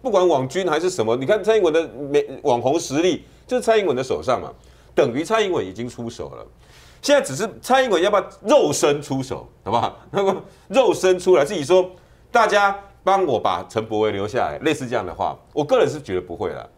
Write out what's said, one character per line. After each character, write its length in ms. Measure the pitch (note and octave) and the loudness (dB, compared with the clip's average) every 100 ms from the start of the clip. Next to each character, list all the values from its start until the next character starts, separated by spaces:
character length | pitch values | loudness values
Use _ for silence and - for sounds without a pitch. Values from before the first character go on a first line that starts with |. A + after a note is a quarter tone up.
不 80 | C4 | 2
管 160 | G3 F3+ | 4 4
网 200 | D3 C3 | 4 0
军 220 | F3 F3+ | -2 -2
还 100 | D#3 | 0
是 80 | F3+ | -2
什 160 | - | -2
么， 120 | A2 A#2+ | 0 0
你 100 | C3+ | 0
看 180 | G#3+ | 0
蔡 140 | G3+ A3 | 2 2
英 60 | |
文 100 | F3 | 4
的 140 | D#3 D#3 | 2 -2
媒-， 360 | A2 C#3+ C#3+ C#3+ C3 | -8 -2 -2 -2 -4
网 180 | C3+ A#2+ | 0 0
红 180 | A#2+ E3 | 2 -2
实 220 | E3 C3+ | -2 0
力 240 | F#3 D3+ - - - | 0 -2 -8 -20 -4
就 100 | B3+ | -2
是 60 | |
蔡 140 | A#3 A3 | 2 2
英 100 | F#3+ | 2
文 80 | B2+ | -2
的 80 | |
手 180 | C3 D#2+ | -2 -4
上 180 | A#2+ A2+ | -2 -2
嘛， 140 | C#2+ - _ _ - | -4 -16 _ _ -6
等 180 | - C3+ | 0 0
于 100 | A#2 | 0
蔡 180 | E3 A3 | -2 -2
英 100 | G3+ | 0
文 140 | D#3+ F#2+ | -2 -4
已 80 | |
经 160 | F#2 B2 | -8 -12
出 180 | A#2 A#2 | -10 -12
手 220 | - D2+ | -10 -14
了。 160 | B1 A1 _ _ - - - | -14 -20 _ _ -20 -20 -8
现 140 | - C#4+ | 2 2
在 40 | |
只 160 | - C3+ | 2 -6
是 140 | G#3 C3 | -8 -8
蔡 220 | - C4 | 0 2
英 80 | C4 | 2
文 100 | F3 | 2
要 120 | F#3+ | 2
不 60 | G3 | 0
要 120 | - - | -2 -10
肉 300 | G3+ C#4+ D3+ | 2 4 4
身 300 | C#3+ D#3 C#3+ | 2 0 0
出 220 | - C3+ | -4 -6
手， 260 | C3 - - _ | -6 -10 -14 _
好 80 | F#2 | -2
不 60 | A2+ | -2
好？ 220 | A2 - | -2 -6
<laughs> 100 | - | -8
那 100 | G3 | -2
么 220 | G3 F#3 - - _ | 0 -2 -8 -20 _
肉 260 | A3 A3+ | 2 2
身 240 | D#3+ F#3 F#3 | 2 2 2
出 180 | F#3 F3 | 4 4
来， 80 | |
自 100 | C#3+ | 4
己 100 | G3 | -2
说 260 | C3+ F#3 F#3 - _ _ _ | 2 2 2 -8 _ _ _
大 140 | A#3+ G#3+ | 2 4
家 320 | G3+ G3+ G3 - - | 4 2 0 -12 -6
帮 220 | F3+ G3 F3+ | 0 0 2
我 140 | A2+ | 0
把 260 | G#2 F2+ F#2+ | 0 -4 -4
陈 160 | A2+ | -6
柏 180 | G#2+ G#2+ | -4 0
惟 100 | G#2+ | 0
留 160 | G2 G2+ | 0 -4
下 100 | A2+ | -2
来， 200 | E2+ D#2+ | -4 -2
类 120 | C#3 | -2
似 160 | D3+ B2+ | -2 -4
这 80 | A#2 | -6
样 80 | |
的 80 | F#2 | -6
话， 240 | E2 E2+ C#2+ _ | -6 -6 -6 _
我 100 | - | -6
个 160 | C#3+ B3+ | 0 2
人 100 | D3 | 2
是 100 | C#3+ | -2
觉 140 | C3 | -6
得 80 | F#2 | -6
不 140 | - E2 | -6 -8
会 160 | F#2 | -6
啦。 160 | C2+ - | -8 -14